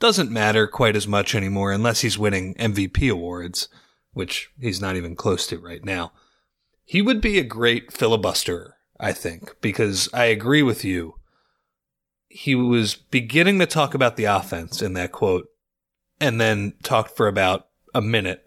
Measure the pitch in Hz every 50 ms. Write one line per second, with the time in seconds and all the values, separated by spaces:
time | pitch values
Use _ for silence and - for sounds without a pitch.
0 | - 233 202 190 160 113 117 110 107 107 110 110 107 101 - - 127 110 104 104
1 | 98 104 101 101 98 - - 107 95 98 98 101 98 98 98 101 110 120 113 -
2 | - 113 98 104 107 104 98 95 90 92 95 - 113 110 101 101 98 95 - -
3 | 143 127 101 87 85 87 90 87 87 87 90 - - - _ - _ _ _ _
4 | _ _ - - 92 87 - - - - _ - 127 113 92 92 101 95 95 90
5 | 87 85 82 - - 107 92 87 - - 90 82 87 87 87 - - 101 95 90
6 | 85 82 _ _ _ _ _ _ _ _ _ _ _ _ _ _ _ - - 185
7 | 202 240 262 214 214 220 202 185 143 - - 113 117 120 120 117 - - - -
8 | 127 113 113 107 95 92 87 - - - 87 87 - - - _ _ _ _ -
9 | - 95 90 - - 85 - 85 - - - - - 110 101 - 113 104 98 92
10 | - - - 123 120 117 110 104 104 123 143 151 143 127 107 - - 95 92 87
11 | 85 80 - - - _ _ _ _ _ _ _ _ _ _ _ _ _ _ _
12 | _ _ _ _ _ _ - - - 143 131 123 123 120 120 117 110 104 - -
13 | _ - - 127 117 110 123 156 170 190 202 190 175 - - 160 143 131 - 135
14 | 131 120 120 - 107 104 101 95 - - 95 82 82 87 - - 113 98 90 92
15 | 90 87 - - 107 98 92 90 - - _ _ _ _ _ _ _ _ _ _
16 | _ _ _ - 156 139 113 113 113 110 107 104 101 101 - _ - - - 110
17 | 104 - - - 117 104 98 98 95 92 92 - - _ _ _ _ _ - 131
18 | 107 107 117 110 95 90 90 - -